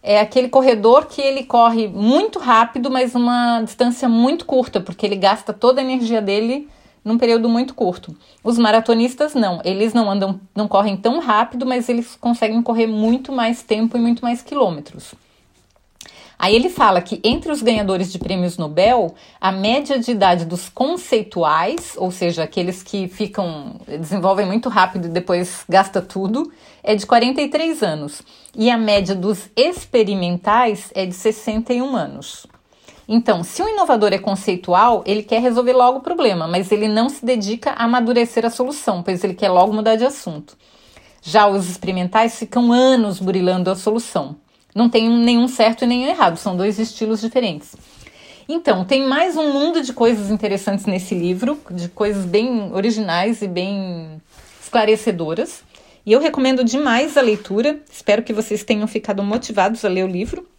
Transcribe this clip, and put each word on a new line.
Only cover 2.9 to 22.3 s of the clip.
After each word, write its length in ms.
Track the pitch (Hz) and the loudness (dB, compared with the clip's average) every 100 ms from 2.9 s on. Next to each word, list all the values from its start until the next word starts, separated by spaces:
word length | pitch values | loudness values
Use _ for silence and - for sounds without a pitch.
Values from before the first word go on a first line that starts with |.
| 254 254 | 0 0
uma 480 | 254 240 240 240 233 | 0 0 2 2 0
distância 480 | 220 - 247 240 262 | -2 0 0 0 0
muito 340 | 226 240 339 | 2 2 0
curta, 380 | - 262 247 196 | 0 0 0 -4
porque 240 | 175 180 202 | -6 -6 -4
ele 120 | 196 | 2
gasta 360 | 190 214 - | 2 2 -4
toda 260 | 208 240 262 | 0 2 2
a 40 | |
energia 360 | 262 262 226 226 | 0 -2 0 -2
dele 480 | 202 202 226 269 294 - _ _ | 0 0 0 -4 -8 -20 _ _
num 120 | 208 233 | -2 0
período 320 | 240 226 226 | 4 2 2
muito 280 | 233 262 - | 0 -2 -2
curto. 420 | 233 180 - 156 _ _ | -4 -4 -14 -20 _ _
Os 140 | 220 233 | -2 2
maratonistas 760 | 226 220 220 226 240 - 302 285 | 4 4 4 2 2 0 -2 0
não, 260 | 208 175 | -2 -2
eles 300 | - 190 220 | -4 0 0
não 160 | 233 208 | 2 0
andam, 320 | 202 196 190 - - | 0 -2 -4 -8 -4
não 120 | 208 | 0
correm 300 | 196 208 190 | 2 2 0
tão 220 | 233 302 | -2 -2
rápido, 440 | 262 214 233 247 | 0 0 0 -2
mas 240 | 254 247 240 | -2 -2 -2
eles 300 | 233 233 - | -2 -4 -6
conseguem 400 | 240 233 220 226 | -4 -2 0 0
correr 240 | 233 226 226 | 0 0 0
muito 440 | 214 220 254 262 | 0 2 0 -2
mais 300 | 269 226 240 | -2 -2 -4
tempo 340 | - 220 226 240 | -2 0 0 0
e 20 | |
muito 240 | 233 233 | 0 0
mais 180 | 240 240 | -2 -6
quilômetros. 720 | - 285 214 151 147 - - - _ _ _ _ _ _ _ _ - - - _ | -6 0 0 0 -12 -20 -20 -20 _ _ _ _ _ _ _ _ -20 -20 -20 _
Aí 160 | 185 | 2
ele 140 | 220 320 | 2 2
fala 340 | - 233 180 | 2 2 2
que 200 | 180 196 | -2 -4
entre 260 | 220 294 330 | -2 -2 -4
os 120 | 294 | -2
ganhadores 500 | 226 220 202 185 185 | 0 0 0 -2 -4
de 80 | 185 | -6
prêmios 380 | - 190 180 170 | -6 -4 -4 -4
Nobel, 580 | 151 156 202 247 175 - - _ | -4 2 4 4 0 -6 -20 _
a 140 | 185 | -4
média 440 | 190 202 262 285 269 | -2 0 0 0 -4
de 140 | 233 | -2
idade 320 | 226 190 180 | 2 4 2
dos 240 | 165 175 - | 0 -6 -8
conceituais, 1300 | - 262 349 - 226 214 190 160 156 185 330 - - | -4 -2 -2 -2 -2 -2 -2 0 2 0 -4 -10 -6
ou 160 | 185 | -6
seja, 320 | 180 175 | -2 -4